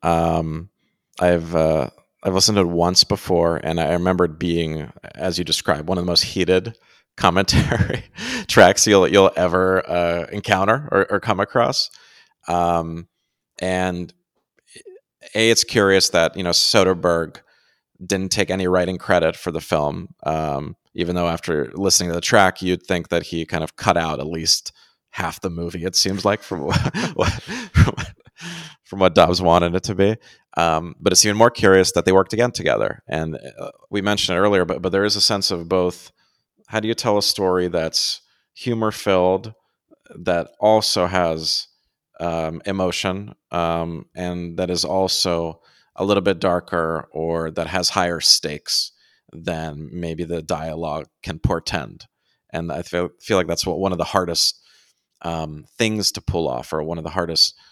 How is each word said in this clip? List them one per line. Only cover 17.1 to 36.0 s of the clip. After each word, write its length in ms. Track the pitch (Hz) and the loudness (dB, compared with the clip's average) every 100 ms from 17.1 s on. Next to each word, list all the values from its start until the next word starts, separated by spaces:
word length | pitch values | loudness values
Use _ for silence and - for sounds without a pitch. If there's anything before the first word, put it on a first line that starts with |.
| 85 80 - _ _ _ _ _ _ 90 | 0 -2 -10 _ _ _ _ _ _ -4
didn't 260 | 98 95 | -4 -2
take 180 | 107 92 | -2 0
any 180 | 95 92 | 0 2
writing 300 | 90 90 90 | 2 0 -4
credit 380 | - 90 80 82 | 2 2 2 -2
for 160 | 90 | -6
the 80 | 80 | -6
film, 480 | - 80 73 87 87 - | -2 0 0 -4 -10 -10
um, 520 | - 78 78 69 76 - _ - | -4 -4 -2 -4 -6 -14 _ -6
even 200 | 87 90 | -4 -2
though 120 | 85 | -2
after 420 | 82 - 78 67 | -4 -2 -2 -2
listening 360 | - 98 90 87 | -2 0 0 0
to 60 | 85 | -4
the 60 | |
track, 400 | - 113 92 - | 4 6 6 4
you'd 200 | 92 90 | -2 -2
think 260 | - 90 80 | 0 -4 -2
that 140 | 85 | -4
he 220 | 80 82 80 | -2 -6 -4
kind 180 | 82 | -4
of 120 | 80 - | -6 -2
cut 220 | - 85 | 2 2
out 220 | 80 69 | 0 -4
at 80 | 76 | -6
least 440 | 82 80 - - - _ _ _ | -4 -2 -2 -4 -20 _ _ _
half 320 | - - - | -8 -8 -6
the 80 | 95 | -8
movie, 340 | 85 85 90 | -6 -8 -6
it 120 | 90 - | -4 -2
seems 280 | 95 98 | -2 0
like, 180 | 101 107 | -2 -2
from 200 | - 90 | -4 -6
<laughs> 20 | |
what, 160 | 71 - | -2 -2
from 1120 | - 190 247 175 175 117 - 233 220 - - - | -2 -4 -6 -2 -2 -2 -10 -12 -2 4 4 4
what, 180 | - - _ _ 170 170 160 - _ | -12 -14 _ _ -16 -14 -16 -20 _
from 140 | 98 | 2
what 160 | 92 82 | 4 6
Dobbs 260 | 85 90 | 4 4
wanted 340 | 87 85 87 90 | 4 4 4 0
it 80 | |
to 120 | - 95 | -4 0
be. 200 | 98 107 - _ _ - | 2 0 -8 _ _ 0
Um, 400 | 82 80 85 - | 0 0 -4 -4
but 120 | - | 2
it's 140 | - 107 | 2 2
even 100 | 104 | 6
more 160 | 117 | 4
curious 400 | - 104 95 90 | 6 6 6 6
that 140 | 87 87 | 2 4
they 80 | |
worked 180 | 95 95 | 4 4
again 200 | 107 123 | 0 -2
together. 520 | - 82 55 52 - - | 0 -2 0 -2 -6 -6
And, 280 | 78 80 78 | -6 -4 -8
uh, 360 | - - - - _ | -14 -14 -16 -16 _
we 120 | 104 | -2
mentioned 360 | 98 104 - 90 | 0 0 0 2
it 20 | |
earlier, 240 | 104 98 | 4 4
but, 180 | 87 85 | 2 -2
but 120 | 90 | -2
there 100 | 95 | 0
is 140 | 104 101 | 0 0
a 40 | |
sense 300 | - 104 95 | 0 0 -2
of 160 | 87 85 | -4 -2
both, 460 | 92 90 - | 0 0 -2